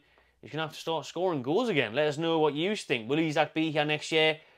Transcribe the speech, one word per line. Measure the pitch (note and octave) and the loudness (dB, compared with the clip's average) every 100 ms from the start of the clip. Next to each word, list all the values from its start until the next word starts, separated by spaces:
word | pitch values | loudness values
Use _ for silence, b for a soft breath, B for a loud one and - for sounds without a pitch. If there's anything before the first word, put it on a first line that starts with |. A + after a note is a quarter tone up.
| b b b b | b b b b
you're | - | -12
gonna | D3 | -8
have | D#3 | -8
to | - | -8
start | - D#3+ C#3 | -6 -6 -6
scoring | E3 F#3 D#3 | -2 -2 0
goals | B2 F3+ B3 | 0 0 2
again. | D#3 A2+ | 2 2
Let | A#2+ D3+ | 2 0
us | C#3+ | 0
know | E3 E3 | 0 2
what | D3+ | 2
you | C#3+ F3+ | 2 -2
think. | G#3+ - C3 A2 | -4 -2 -4 0
Will | D3+ | 0
Isak | E3 D3 D3+ | 2 2 0
be | D#3+ D#3+ | 0 0
here | D3+ | 0
next | D3 D3+ - | 0 -2 0
year? | D#3+ D#3 D#3 b | 2 2 0 b